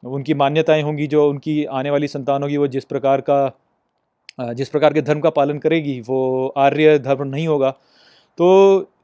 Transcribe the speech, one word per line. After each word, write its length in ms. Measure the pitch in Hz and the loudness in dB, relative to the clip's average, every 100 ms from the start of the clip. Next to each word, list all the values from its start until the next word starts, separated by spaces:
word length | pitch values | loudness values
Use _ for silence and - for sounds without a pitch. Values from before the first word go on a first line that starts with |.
उनकी 300 | - 139 131 | -12 -8 -4
मान्यताएं 480 | 143 139 151 160 156 | 0 0 0 2 2
होंगी, 240 | 147 151 147 | 0 -4 -2
जो 240 | 151 147 | 2 2
उनकी 340 | 143 156 151 | 0 -4 -4
आने 260 | 147 135 139 | -4 -6 -2
वाली 180 | 143 147 | -2 -2
संतान 340 | 143 131 139 | -6 -4 -4
होगी, 140 | 143 143 | -2 -2
वो 100 | 143 | -2
जिस 180 | 131 | -4
प्रकार 360 | - 139 135 135 | -6 -4 0 0
का, 380 | 131 139 135 - _ _ _ _ _ _ _ - | 2 0 0 -6 _ _ _ _ _ _ _ -12
अ, 120 | 120 | -10
जिस 160 | 120 135 | -8 -4
प्रकार 240 | 147 147 | 2 2
के 100 | 147 | 2
धर्म 180 | 135 151 | 0 0
का 100 | 160 | 0
पालन 280 | 151 143 147 | 0 0 -2
करेगी, 420 | 156 165 147 127 | -2 -2 -2 -8
वो 480 | 110 131 131 131 131 139 | -4 -4 -2 -2 -4 2
आर्य 420 | 139 143 156 151 | 2 4 4 4
धर्म 280 | 127 135 139 | 2 -4 -4
नहीं 220 | 139 165 | -6 -2
होगा। 220 | 147 131 - _ _ _ _ _ - | 0 -2 -4 _ _ _ _ _ 0
तो 520 | 175 190 196 196 - _ | 4 6 6 4 -2 _